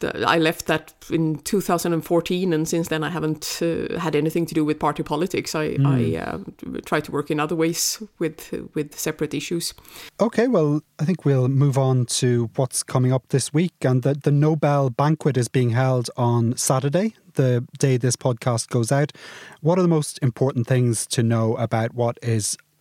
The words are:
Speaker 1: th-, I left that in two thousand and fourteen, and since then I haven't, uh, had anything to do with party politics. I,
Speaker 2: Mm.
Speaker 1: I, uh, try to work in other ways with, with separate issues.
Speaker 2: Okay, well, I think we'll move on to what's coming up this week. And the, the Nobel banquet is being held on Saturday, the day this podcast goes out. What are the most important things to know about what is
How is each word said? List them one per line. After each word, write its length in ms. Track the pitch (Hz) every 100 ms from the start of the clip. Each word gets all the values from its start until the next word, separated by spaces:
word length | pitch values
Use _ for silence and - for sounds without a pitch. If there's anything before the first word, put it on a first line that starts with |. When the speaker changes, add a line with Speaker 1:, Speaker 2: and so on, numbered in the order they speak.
Speaker 1:
th-, 140 | - - 110
I 120 | 165
left 280 | 160 - -
that 280 | 156 - _ -
in 280 | 170 156 151
two 200 | - 202
thousand 320 | 190 175 175
and 120 | 165
fourteen, 480 | - 170 165 180 190
and 140 | 156 156
since 220 | 170 165
then 160 | 156
I 60 | 151
haven't, 500 | 165 156 151 - -
uh, 360 | 170 - - -
had 180 | 165 151
anything 300 | 160 170 165
to 80 |
do 100 | 160
with 140 | 151 151
party 240 | 151 147
politics. 520 | 151 147 185 - -
I, 220 | 160 151 -
Speaker 2:
Mm. 100 | 139
Speaker 1:
I, 320 | 131 113 80
uh, 200 | - - - - - - -
try 140 | 156
to 120 | -
work 180 | 139 147
in 80 | 151
other 160 | 151
ways 480 | 170 165 165 - - 214 -
with, 340 | 160 160 - - -
with 240 | 156 147 -
separate 360 | 156 156 151
issues. 400 | 151 - 170 - - - - - -
Speaker 2:
Okay, 300 | 226 - 254
well, 340 | 202 147 151 - -
I 60 |
think 200 | 151 180
we'll 240 | 143 131 127
move 280 | 135 143 131
on 280 | 131 131 120
to 440 | - 127 120 117 -
what's 260 | 131 -
coming 300 | - 131 123
up 160 | 131 -
this 240 | 135 -
week. 220 | 147 180 -
And 200 | 131 127
the, 120 | 139
the 180 | 147 156
Nobel 580 | 143 151 160 147 143 135
banquet 460 | 113 147 156 151 127
is 120 | 113
being 220 | 131 120
held 380 | 120 131 127 117 -
on 400 | 120 117 113 127
Saturday, 580 | - 131 143 170 220 - _
the 300 | - 131 123 131 -
day 200 | 139 127
this 180 | 127 -
podcast 540 | 131 117 131 117 -
goes 200 | 123 113
out. 220 | 139 147 - - - - -
What 180 | 147 185
are 40 |
the 60 | 175
most 300 | 160 - -
important 440 | 135 - 135 127 117
things 400 | 127 120 110 -
to 140 | -
know 320 | 117 113 113 117
about 380 | 113 113 117
what 240 | 120 120 -
is 340 | 117 113 101 - _ _